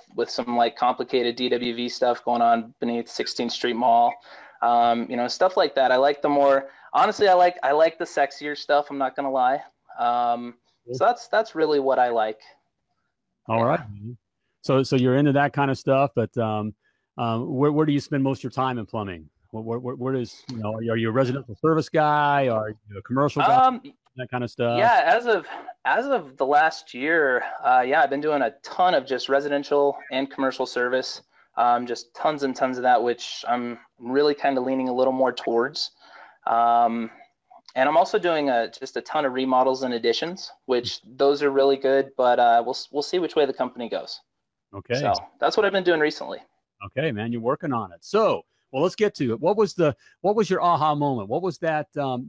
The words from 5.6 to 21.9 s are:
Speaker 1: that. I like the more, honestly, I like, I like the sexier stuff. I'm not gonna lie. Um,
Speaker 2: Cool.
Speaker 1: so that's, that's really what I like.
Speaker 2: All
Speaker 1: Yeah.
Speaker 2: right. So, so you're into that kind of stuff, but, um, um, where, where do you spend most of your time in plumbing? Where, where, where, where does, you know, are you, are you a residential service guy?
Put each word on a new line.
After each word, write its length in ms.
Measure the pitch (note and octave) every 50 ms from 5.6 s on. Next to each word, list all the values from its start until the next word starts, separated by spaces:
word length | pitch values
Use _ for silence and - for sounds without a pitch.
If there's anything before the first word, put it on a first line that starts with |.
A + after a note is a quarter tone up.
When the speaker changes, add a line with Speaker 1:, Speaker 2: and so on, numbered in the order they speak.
| F3 C#3+ -
Speaker 1:
that. 160 | C#3 C3 C3
I 60 | D#3+ C#3+
like 240 | C#3 C#3+ C#3+ -
the 80 | - D3
more, 400 | C#3+ C#3+ C#3 C#3 C#3 C3+ C3+ - - - - - -
honestly, 340 | C#3+ F3+ G#3+ G#3 - G#3 G3
I 60 | F#3
like, 240 | F3+ F3+ F3+ F3+ - -
I 100 | C3+ C#3+
like 240 | D3+ D#3+ E3 E3 -
the 80 | E3+
sexier 500 | - - D#3 C#3+ C#3 - - D3 D3 C#3+ -
stuff. 300 | - - D3 C#3+ C#3+ -
I'm 80 | C#3+ C#3
not 160 | C3+ C3 -
gonna 180 | - C#3+ C#3
lie. 280 | C3 C3 B2+ B2+ C3+ D3 - - _ _ _ _ - -
Um, 540 | A#2+ A#2+ A#2+ A#2+ B2 A#2+ A#2+ A#2+ B2 A#2+ A#2+ _ _ _ _ _ _
Speaker 2:
Cool. 100 | A#2+ B2
Speaker 1:
so 100 | B2+ F3
that's, 220 | A3 B3 A#3+ - -
that's 260 | - G#3+ A3+ - -
really 260 | D#3+ D#3 D3+ D3+ C#3+
what 180 | C3 C3+ C3 B2
I 100 | B2 B2
like. 300 | A#2 A2+ G#2+ A2 G#2+ - - - _ _ _ _ _ _ _ _ _ _ _ _ _ _ _ _ _ _ _ -
Speaker 2:
All 80 | A2 A#2
Speaker 1:
Yeah. 80 | A#2
Speaker 2:
right. 140 | B2 D#3 E3+ C3+ G#2+ G#2 G2+ G#2 A#2 B2 - _ _ _ _ _ _ _ _
So, 200 | - - C3+ C3 C3+
so 120 | - C#3+
you're 220 | C3 B2 B2+ B2+ C#3
into 160 | D3 D3 C3+
that 180 | C#3+ C#3+ C#3
kind 180 | - D3 C#3 C#3
of 80 | C3+ -
stuff, 340 | - C#3 C3+ C3+ C#3+ C3+ -
but, 220 | C3 A2+ - - B2
um, 360 | A2+ A2 G#2+ G#2+ G#2 G#2+ G#2 _ _ _ _ _ _ _ _ -
um, 360 | A#2+ A#2 A2+ A#2 B2 E3 D3
where, 200 | B2+ C#3+ D3+ D3
where 120 | D3 D#3+
do 60 | D3+
you 80 | C#3+ C#3
spend 240 | - - D3+ C#3 C3+
most 160 | C3+ C3 -
of 40 | -
your 80 | B2
time 260 | - - C3 C3 B2+ A#2+
in 80 | G#2
plumbing? 420 | - - A2+ G#2 G2 F2+ E2 D#2 D2 _ _ _ _
Where, 120 | - A2 A2+
where, 160 | A2+ A2+ B2
where, 160 | B2+ B2 C#3
where 180 | C#3 B2 C3 C3+
does, 300 | C3 A#2+ A2 - - - -
you 100 | B2+ A2+
know, 160 | G#2+ G#2 A2
are 60 | A2+
you, 100 | A#2 A#2 A2
are 40 | A2+
you 120 | A2+ A2+
a 20 |
residential 440 | A2 C3 C3+ A#2+ B2+ C#3 - - G#2+
service 340 | - - D#3 D#3+ D#3+ D3
guy? 580 | -